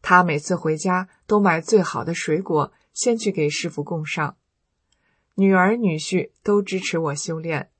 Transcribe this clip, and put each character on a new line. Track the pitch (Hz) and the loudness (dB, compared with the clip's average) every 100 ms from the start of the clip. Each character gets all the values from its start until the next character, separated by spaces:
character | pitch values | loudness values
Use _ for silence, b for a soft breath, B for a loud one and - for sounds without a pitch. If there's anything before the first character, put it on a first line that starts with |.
她 | - 180 | 6 4
每 | 180 160 | 4 -2
次 | - 180 | -2 -2
回 | 160 156 | -2 -2
家 | 185 180 185 b _ | 0 -2 -4 b _
都 | 214 | 2
买 | 190 165 | 4 2
最 | 160 220 | 2 2
好 | 175 - | 2 -4
的 | 117 | -6
水 | 170 - 156 | -6 -2 -2
果， | 190 156 139 b b | 0 -2 -2 b b
先 | - 247 226 | -4 0 0
去 | 214 | -2
给 | 190 151 | 0 -2
师 | 147 170 | -2 -6
父 | 143 | -6
供 | 143 170 151 | -6 -6 -6
上。 | - 147 - _ _ _ _ _ _ _ _ _ - | -4 -6 -8 _ _ _ _ _ _ _ _ _ 0
女 | 196 | 4
儿 | 190 185 233 | 6 4 2
女 | 214 156 | 0 -2
婿 | - 185 - _ | -2 -2 -4 _
都 | - 202 | 0 0
支 | 196 190 | 0 -6
持 | 190 170 | -4 -2
我 | 160 147 | -2 -4
修 | - 160 | -8 -8
炼 | 165 151 - | -6 -6 -8